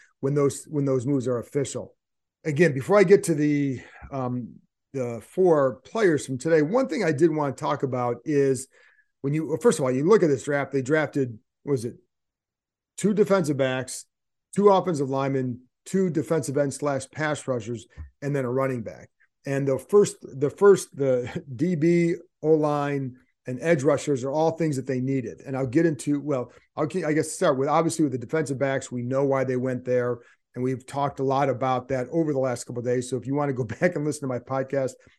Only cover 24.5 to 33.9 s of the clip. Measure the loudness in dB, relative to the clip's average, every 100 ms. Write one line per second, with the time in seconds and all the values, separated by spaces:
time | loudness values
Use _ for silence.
24.5 | 0 -2 -2 -4 -4 -2 -4 -4 -12 -8
25.5 | -6 0 2 2 0 -2 -4 -2 -4 -6
26.5 | -14 _ -6 -4 -4 -2 -2 -2 0 0
27.5 | 2 2 2 0 0 0 -2 -4 -4 -2
28.5 | -2 -2 -2 -4 -8 -4 0 2 0 0
29.5 | -2 -2 -4 0 0 0 -4 -10 _ _
30.5 | -6 -4 -4 -8 -4 -4 -2 -2 0 0
31.5 | 0 -2 -2 -2 -4 -2 -2 0 0 -2
32.5 | -4 -8 -6 -2 -2 -2 -6 -4 -2 -2
33.5 | -2 -6 -2 -2